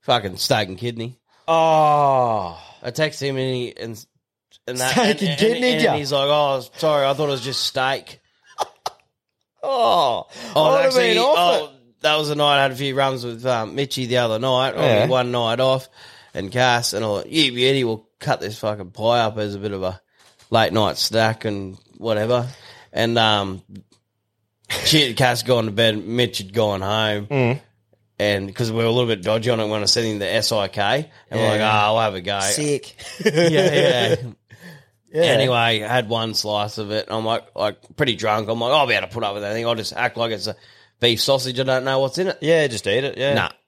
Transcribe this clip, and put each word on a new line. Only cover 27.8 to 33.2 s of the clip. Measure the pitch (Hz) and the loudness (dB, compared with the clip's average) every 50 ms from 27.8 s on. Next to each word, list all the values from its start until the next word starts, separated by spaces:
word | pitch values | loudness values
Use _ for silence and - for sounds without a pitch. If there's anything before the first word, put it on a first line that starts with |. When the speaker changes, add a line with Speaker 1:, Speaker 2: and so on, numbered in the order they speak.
| _ _ _ _ _ _ _ _ | _ _ _ _ _ _ _ _
Speaker 1:
And | 98 104 104 98 98 98 92 | 0 0 0 0 -2 -6 -4
'cause | - 123 113 | -4 -4 -2
we | 110 117 | 0 0
were | 117 | 0
a | 117 | 2
little | 113 123 123 117 | 2 2 2 0
bit | 113 101 87 | -2 -2 0
dodgy | - 135 131 110 123 | -2 -2 0 0 0
on | 120 113 | 0 0
it | 110 104 | 0 -2
when | 107 107 | -2 -2
I | 104 | 0
sent | 98 - 123 117 | 0 0 0 0
him | 110 107 104 | -2 -4 -4
the | 101 90 | -4 -2
S | 92 113 107 - 120 | -2 0 0 0 -2
I | 107 98 95 | -2 -2 -4
K, | - 107 101 101 120 143 156 - _ - _ _ | -2 -2 -2 0 0 -2 -2 -6 _ -20 _ _
and | - 110 | -4 -2
we're | 110 110 | 0 0
like, | 104 107 | 0 0
Speaker 2:
Yeah. | 107 107 107 | 2 2 2
Speaker 1:
"Oh, | 107 104 104 110 | 2 2 2 2
I'll | 113 | 2
have | 113 107 98 | 2 0 -2
a | 92 | -4
go." | 90 95 101 98 | -6 -4 -4 -2
Speaker 2:
Sick. | 98 98 104 - 151 147 143 135 - - - _ - - | -2 -2 -2 -2 -2 -2 -2 -4 -4 -10 -20 _ -18 -18
Speaker 1:
<laughs> | - - | -14 -2